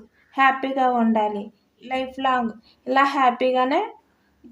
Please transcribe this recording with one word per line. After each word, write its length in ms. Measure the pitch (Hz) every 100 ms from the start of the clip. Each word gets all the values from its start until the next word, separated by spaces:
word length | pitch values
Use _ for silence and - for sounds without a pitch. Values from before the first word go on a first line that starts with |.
| - _ _ -
హ్యాపీగా 540 | 269 262 269 269 254 247
ఉండాలి 500 | 226 220 214 208 208 - _ _
లైఫ్ 380 | 240 262 254 269
లాంగ్, 320 | 262 254 226 - _ _ -
ఇలా 200 | 262 277
హ్యాపీగానే 680 | 277 254 233 254 254 254 311 453 - _ _ _ _ -